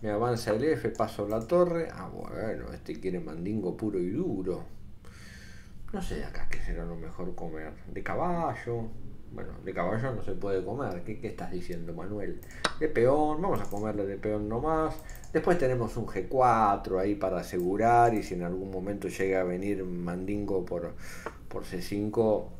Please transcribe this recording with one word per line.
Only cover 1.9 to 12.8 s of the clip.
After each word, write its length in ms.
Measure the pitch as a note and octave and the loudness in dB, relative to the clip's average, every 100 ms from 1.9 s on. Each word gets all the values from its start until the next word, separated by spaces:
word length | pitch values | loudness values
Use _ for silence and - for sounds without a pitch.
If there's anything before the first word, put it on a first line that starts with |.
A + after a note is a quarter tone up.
Ah, 180 | - - | -6 -10
bueno, 640 | - - - A2 G2+ - | -8 -8 -4 -4 -4 -6
este 260 | - - E2 | -10 -8 -4
quiere 200 | F#2 F2+ | -2 -2
mandingo 540 | E2+ D#2+ F2 A2 F2+ | -4 -6 -2 -2 -2
puro 240 | E2+ A2 F#2+ | 0 0 0
y 120 | F2+ | 0
duro. 560 | A2 F3+ G#2 F#2 E2+ - - - - - - - - - - - - - | 0 -2 -2 -2 -4 -6 -12 -12 -12 -14 -14 -16 -14 -14 -14 -14 -10 -6
No 80 | G3 | -4
sé 140 | F3+ E2 | -2 -4
de 80 | D2 | -4
acá 200 | - - | 2 4
qué 100 | - | 6
será 240 | - E2+ | 4 0
lo 120 | E2+ E2+ | -4 -6
mejor 380 | D#2+ F2 F2+ | -6 -6 -4
comer. 380 | F2 F2 D#2 D#2 - - | -4 -6 -6 -8 -10 -8
De 120 | - | -6
caballo. 880 | E2+ G2+ E3 E3+ D#3+ B2+ - A#2 A2+ - - - - | -2 0 0 0 0 -2 -4 -4 -4 -6 -6 -8 -10
Bueno, 200 | - - - | -8 -8 -8
de 80 | - | -6
caballo 420 | F#2 F2+ A2 C3 | -2 0 2 0
no 80 | G#2+ | 0
se 100 | G2+ | 0
puede 300 | F2+ G2 F#2+ | 0 2 0
comer. 400 | F2+ A#2 B2+ F2+ | 0 -2 -2 -4
¿Qué, 140 | E2+ G#2 | -4 -4
qué 80 | A2 | -6
estás 220 | F#2+ F#2 | -6 -4
diciendo, 440 | F#2 F2 E2+ E2 | -4 -4 -4 -4
Manuel? 460 | E2 F#2 G#2 F2+ F#2 - - - | -6 -4 -2 -2 -4 -8 -4 -2
De 100 | - | 0